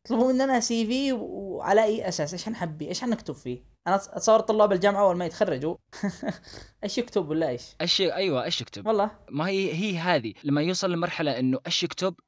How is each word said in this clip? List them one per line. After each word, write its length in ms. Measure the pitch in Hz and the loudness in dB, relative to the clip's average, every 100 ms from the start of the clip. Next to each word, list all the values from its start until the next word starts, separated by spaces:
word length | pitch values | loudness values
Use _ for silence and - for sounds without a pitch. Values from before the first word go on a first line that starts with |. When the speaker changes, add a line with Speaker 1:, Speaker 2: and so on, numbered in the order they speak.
| - | -4
Speaker 1:
طلبوا 240 | 226 254 | 2 4
مننا 260 | 254 269 247 | 4 2 2
سي 260 | 233 233 220 | 2 0 0
في 280 | 262 277 | 0 0
و-، 40 | 233 | -2
وعلى 640 | 185 196 196 170 - 208 | -4 -8 -8 -4 4 4
أي 240 | 220 226 185 | 4 0 -2
أساس؟ 260 | - 147 | -2 -4
إيش 120 | 175 220 | -4 -8
حنحبي؟ 420 | 226 170 156 151 | -6 -6 -6 -6
إيش 140 | 180 | -4
حنكتب 320 | 247 226 - | -2 -4 -4
فيه؟ 300 | 131 127 123 - _ - | -10 -8 -10 -12 _ 0
أنا 100 | 196 | 0
أتص-، 180 | - 180 | -2 0
أتصور 240 | 220 220 | 4 4
طلاب 320 | 220 214 208 | 4 4 4
الجامعة 300 | 190 202 196 | 4 4 4
أول 160 | 196 175 | 4 2
ما 80 | 170 | -2
يتخرجوا 500 | - 190 131 156 - _ | 0 0 0 -2 -6 _
<laughs> 920 | - 202 - - - - - - - | -6 -6 -4 -8 -8 -12 -20 -20 -10
إيش 140 | 208 254 | -6 -4
يكتب 320 | 240 202 151 | -2 -2 0
ولا 200 | 156 151 | 0 -2
إيش؟ 120 | 120 - - | -4 -8 -6
Speaker 2:
إيش 180 | 170 - | 0 2
ي-، 140 | 175 | 2
أيوة، 300 | 170 190 127 | 0 0 0
إيش 180 | 139 - | -2 -4
يكتب؟ 260 | 117 - 202 | -8 -6 0
Speaker 1:
والله. 240 | 214 214 - - | 2 0 -4 -8
Speaker 2:
ما 180 | 139 180 | -4 0
هي، 260 | 190 185 | 0 0
هي 240 | 160 208 175 | -2 -2 -2
هذه. 360 | 180 156 110 - | 2 2 0 -6
لما 180 | 147 147 | 0 2
يوصل 300 | 165 185 190 | 2 0 0
لمرحلة 480 | 170 175 - 151 123 | 0 -2 -2 -2 0
إنه 200 | 127 131 160 | 0 0 -2
إيش 160 | - | -2
يكتب، 320 | 175 - 185 175 | -2 -2 -4 -4